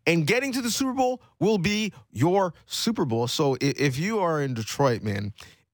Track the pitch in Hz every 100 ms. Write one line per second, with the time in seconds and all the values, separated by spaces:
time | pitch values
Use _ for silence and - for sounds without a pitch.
0 | - 170 151 233 277 254 240 - 269 254
1 | 254 254 _ - 180 214 180 208 214 -
2 | - 104 156 196 185 - - - - 214
3 | 147 117 120 - 147 127 139 - 143 127
4 | 185 220 175 156 139 117 107 - 139 110
5 | 104 101 101 - - - _